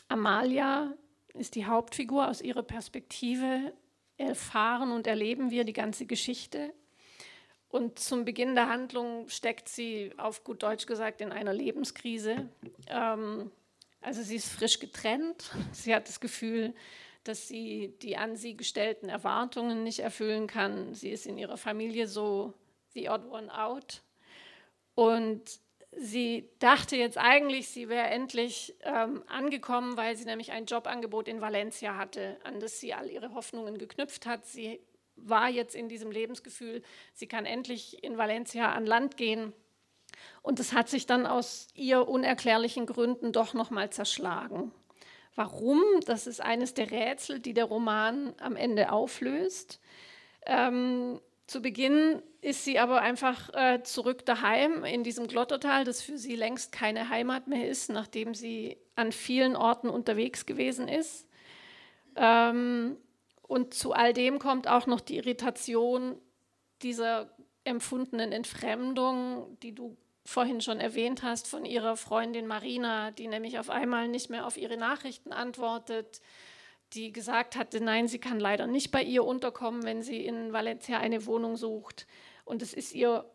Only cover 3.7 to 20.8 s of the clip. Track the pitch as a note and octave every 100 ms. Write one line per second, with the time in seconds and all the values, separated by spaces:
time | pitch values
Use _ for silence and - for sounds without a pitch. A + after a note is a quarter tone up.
3.7 | - _ _ _ - C#4 - - A3+ A3
4.7 | A#3+ C4 A#3 A3+ A3 G#3+ A#3+ C4 A#3+ A3+
5.7 | G#3+ G#3+ G#3+ A#3+ A#3 - B3 - D4+ D4
6.7 | - _ _ - - - - - _ _
7.7 | - A#3 A#3 - B3 A#3 A#3 B3 B3 F#3+
8.7 | A#3+ B3+ A#3+ A#3+ A#3 A3+ - A#3 A3+ -
9.7 | - A#3 A3 G3 - A3 A3 - A#3 G#3
10.7 | A3 - A3 A3+ - G#3 G3+ G3+ G3 C4+
11.7 | C#4 C#4 - A#3+ A3+ G#3+ A#3+ B3+ - -
12.7 | - - - A3+ A3 G#3+ G#3+ G#3 - _
13.7 | _ _ _ - F#3+ G#3 A3 - - A3+
14.7 | - - - A3 B3 E4 F4 - - -
15.7 | - A#3 A3+ A3 - A#3+ - A3+ A3+ A3+
16.7 | A#3+ - - - - - F3+ - A3+ A3+
17.7 | G#3+ G3+ - A#3 G3 A3 A3 A#3 A3 B3
18.7 | - G#3 A3 G3 G3+ G3+ - B3 B3 A#3+
19.7 | A3+ A3+ A3 A#3 - A3 G#3+ A3 A#3 G3
20.7 | G3+